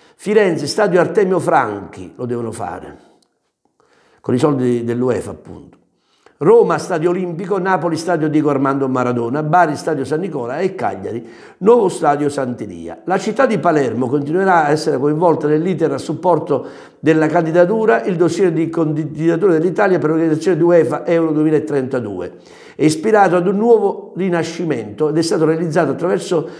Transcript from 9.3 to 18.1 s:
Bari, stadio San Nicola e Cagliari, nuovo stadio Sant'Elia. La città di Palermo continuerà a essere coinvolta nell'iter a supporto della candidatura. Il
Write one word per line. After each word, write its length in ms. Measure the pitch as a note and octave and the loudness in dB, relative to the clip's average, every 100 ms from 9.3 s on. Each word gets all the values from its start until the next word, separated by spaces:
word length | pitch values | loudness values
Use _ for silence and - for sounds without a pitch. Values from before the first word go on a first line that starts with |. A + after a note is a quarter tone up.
| C#3+ | -4
Bari, 360 | D3+ F3 E3 C3+ | 0 2 2 0
stadio 260 | E3+ D3+ | -4 -4
San 160 | A#2 D#3 | -4 -4
Nicola 400 | F#3 D3 A#2 C#3+ | -4 -6 -6 -4
e 160 | F#3+ - | -4 -4
Cagliari, 500 | G#2+ F#2+ G2+ A2+ A#2 - - - | -6 -6 -8 -10 -12 -20 -20 0
nuovo 280 | F#3+ A#3+ F#3+ | 4 6 4
stadio 400 | - D3+ C#3+ D3 | 0 0 0 -2
Sant'Elia. 760 | C#3 B2+ A#2 G2+ E2+ E2 E2+ - | -2 -4 -6 -10 -10 -12 -10 -4
La 120 | F#3+ | -2
città 280 | G#3+ G#3+ C4 | -2 0 0
di 120 | G3 | 2
Palermo 520 | F3 D3+ C3+ A2 B2 | 2 2 0 -2 0
continuerà 560 | C#3+ C#3+ F3 F#3+ F3 D3 | -2 0 0 2 4 2
a 60 | |
essere 260 | D#3 D#3 C#3+ | 0 0 0
coinvolta 500 | D3 D3+ F3 D3+ D3 | 0 2 2 2 2
nell'iter 460 | D3+ F3 D#3+ D#3+ | 0 0 0 -2
a 40 | C3+ | -2
supporto 680 | - D3+ F3+ E3 - C3 - - - _ | -6 -2 0 0 0 -4 -4 -16 -20 _
della 280 | C#3+ D#3+ D#3 | 0 2 2
candidatura. 760 | F3 D#3+ F3 F3 A3 G#3+ A3+ | 0 2 4 4 2 2 2
Il 140 | A3 | 0